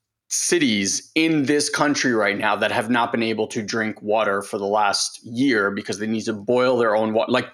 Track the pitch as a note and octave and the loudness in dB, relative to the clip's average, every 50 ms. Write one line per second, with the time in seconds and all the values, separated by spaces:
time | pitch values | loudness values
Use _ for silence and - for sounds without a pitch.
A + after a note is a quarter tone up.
0 | _ _ _ _ _ - - - - - F#3 F3 D3+ B2+ A2 G#2 G2 F#2+ F2+ - | _ _ _ _ _ -8 -6 -4 -2 0 2 2 2 2 2 0 0 -2 -2 -4
1 | - - - D#3 D#3+ E3 D#3+ D3+ C#3 B2+ D3 D3 D3 - - - D3+ D3 C#3+ C3 | -6 -4 0 0 2 2 2 2 2 2 2 0 0 0 0 0 2 2 2 0
2 | - C3+ A#2+ A2 G#2 G2+ G2+ G2+ G#2 G#2+ G2+ G2+ A2+ G#2 G#2 A#2+ A#2 A2 B2 A#2+ | 0 2 2 2 2 2 0 0 0 0 0 0 0 0 0 0 -2 0 0 0
3 | A#2 A#2+ - A#2+ A2+ A2+ A2 G#2+ A2 G#2+ - B2 A2 G2 - A2+ A2 G#2+ G2+ - | 0 0 0 -2 0 0 -2 -2 -4 -4 -4 -6 -6 -4 -4 -4 -4 -4 -6 -8
4 | - G#2 G#2 A2 G#2+ G2+ G2 G2+ G2 - - G#2 G2 G2 G2+ G#2+ G#2+ G2+ G2 - | -4 -2 0 0 2 0 0 -2 -4 -4 -6 -4 -2 0 2 2 2 2 2 0
5 | - - - - - A#2 A#2 A#2 C3+ C#3+ A#2 G#2+ G2 G2+ G2+ G#2 G#2 - G#2+ F#2+ | -2 -6 -8 -12 -14 -8 -2 0 0 2 2 2 2 0 -2 -4 -6 -8 -6 -6
6 | G#2+ A2 A2+ A2 G#2+ A2+ A2 G#2 G2+ G#2+ B2 B2 B2+ B2+ C3 A#2+ A#2+ A2 G#2 A2 | -4 -4 -4 -4 -4 -4 -6 -6 -2 0 2 2 4 2 2 2 2 2 2 2
7 | A2 A2 G#2+ A2+ A2+ - A#2+ B2 B2 - | 2 2 2 0 0 2 0 0 0 -2